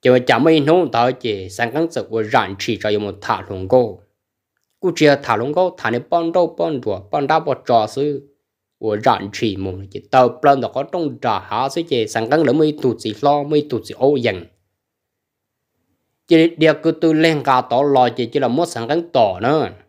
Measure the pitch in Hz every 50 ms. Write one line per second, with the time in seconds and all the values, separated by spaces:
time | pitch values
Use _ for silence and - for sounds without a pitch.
0 | _ 127 127 127 123 - 127 113 135 165 165 160 139 151 165 185 175 131 113 117
1 | 120 127 127 - - 117 104 98 92 92 - - 120 117 113 151 165 165 - 135
2 | 101 - 110 113 110 107 120 123 107 92 98 98 - - 110 101 - 107 104 104
3 | 104 101 95 101 - - 113 90 95 - 101 92 95 95 127 127 123 110 95 -
4 | _ _ _ _ _ _ _ _ _ _ _ _ _ _ _ _ - 185 170 -
5 | 156 147 139 139 - - 117 110 117 139 147 175 185 180 175 - - 170 165 -
6 | 151 _ - 170 165 165 170 185 175 165 - - 170 165 156 127 - 107 98 92
7 | 95 - - 151 143 135 156 160 160 147 131 - - - 123 113 107 107 - 135
8 | 143 147 143 139 - _ _ _ _ _ _ _ _ _ _ _ - 110 104 104
9 | 120 131 113 98 - 104 104 - 123 110 98 95 95 95 92 90 98 95 - -
10 | - _ - 131 127 120 117 - - 147 139 135 117 101 - 131 143 - - 180
11 | 170 147 123 117 - 123 107 95 - - 107 113 131 139 - 175 165 165 143 120
12 | 110 104 - 117 113 113 139 160 160 127 127 156 160 156 147 151 - 127 110 -
13 | - 110 104 - - 143 143 147 143 147 151 151 147 147 131 110 - - - -
14 | 127 139 147 139 117 117 98 90 85 - _ _ _ _ _ _ _ _ _ _
15 | _ _ _ _ _ _ _ _ _ _ _ _ _ _ _ _ _ _ _ _
16 | _ _ _ _ _ _ 170 160 160 170 170 - 156 160 147 147 - 160 160 -
17 | - 160 156 156 160 165 160 147 123 139 131 127 123 - 123 123 143 147 139 131
18 | 127 120 120 - 123 113 - 147 135 120 120 143 175 170 - 123 113 113 143 170
19 | 170 170 - 135 113 101 92 90 104 123 151 156 131 95 95 - _